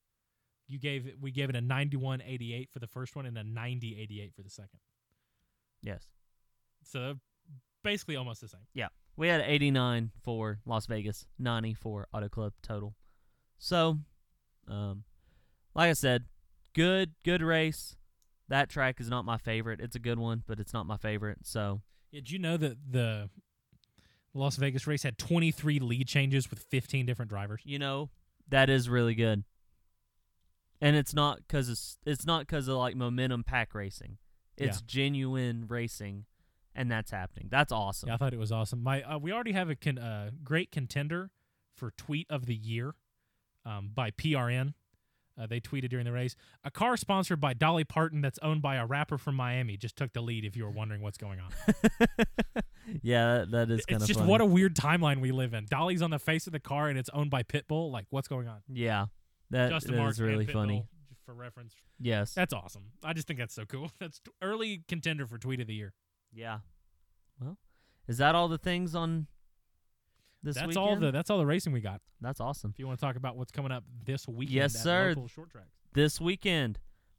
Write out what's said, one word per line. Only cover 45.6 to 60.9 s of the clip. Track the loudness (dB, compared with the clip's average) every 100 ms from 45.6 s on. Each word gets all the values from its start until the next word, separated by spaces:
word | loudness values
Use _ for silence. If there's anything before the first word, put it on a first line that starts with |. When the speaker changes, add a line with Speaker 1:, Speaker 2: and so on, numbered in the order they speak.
Speaker 1:
tweeted | -4 -4 -2
during | -2
the | -2
race, | -2 -2 -4 -16 _
"A | -10
car | 0 2 2
sponsored | 2 2 2 2
by | 0
Dolly | 4 4 4
Parton | 2 2 2 2
that's | -2 0
owned | 0 0
by | 0 0
a | 0
rapper | -2 -2 -2
from | -2 -2
Miami | 0 0 -2 -4
just | -8 -4
took | -4
the | -4
lead," | -4 -4
if | -4 -4
you |
were | -6
wondering | -4 -4 -4
what's | -6 -6
going | -8 -8
on. | -8 0 2
Speaker 2:
<laughs> | 6 4 6 4 6 2 2 -2 -4 -6 -10 -8 -4
Yeah, | 4 6 6 4
that, | 2
that | 2 2
is | 2
Speaker 1:
It's | 2
Speaker 2:
kinda | 2 4
Speaker 1:
just | 4
Speaker 2:
funny. | 6
Speaker 1:
what | 8
a | 8
weird | 8 6
timeline | 4 4 4 4 4
we | 2
live | 0 0
in. | -2 -2
Dolly's | 0 2 2
on | 0
the | 0
face | 0 0 -2
of |
the | -6
car, | -4 0 0
and | 0
it's | -2
owned | -2 0
by | 0
Pitbull. | 0 -2 -2 -2 -2
Like, | -6 -6
what's | -6 -4
going | -6 -6
on? | -10 -10
Speaker 2:
Yeah. | -2 2 2 0 -4 _ _ -2
That, | 2 4
Speaker 1:
Justin | 2 0
Speaker 2:
that | 2
Speaker 1:
Marks | 2 2
Speaker 2:
is |
really | 2 2
Speaker 1:
and | 2
Pitbull, |
Speaker 2:
funny. | 2 2 0 -4